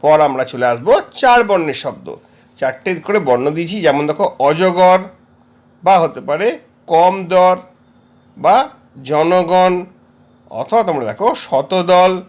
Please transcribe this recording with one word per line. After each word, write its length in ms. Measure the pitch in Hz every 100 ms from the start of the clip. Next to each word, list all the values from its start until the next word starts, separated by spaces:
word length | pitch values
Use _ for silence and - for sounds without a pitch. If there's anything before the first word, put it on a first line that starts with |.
পর 140 | 147 156 147
আমরা 160 | 131
চলে 220 | 127 135 123
আসবো 260 | 120 147 285 - -
চার 200 | 262 240
বর্ণের 340 | 208 190 160 127
শব্দ। 220 | 139 - - 64 _ _ _ -
চারটে 320 | 131 - - 175 156
করে 120 | 208
বর্ণ 260 | 147 123 139 156
দিয়েছি, 200 | 170 208 160
যেমন 160 | 143 151
দেখো, 180 | 151 196 - 139
অজগর 500 | 160 185 180 180 185 190 _ _ _ _ _ _ _
বা 120 | 170 190
হতে 180 | 165 135 127
পারে 200 | 151 214 - _ _ -
কম 260 | 165 175 190 175
দর 240 | 185 180 180 - _ _ _ _ _ _ -
বা 200 | 151 220 294 - _ 127
জনগণ, 680 | 131 151 160 185 170 185 185 180 180 _ _ _ _ _ _
অথবা 320 | 110 131 226 202
তোমরা 160 | 151 113
দেখো 180 | - 214 -
শতদল। 680 | - 135 143 185 175 180 185 185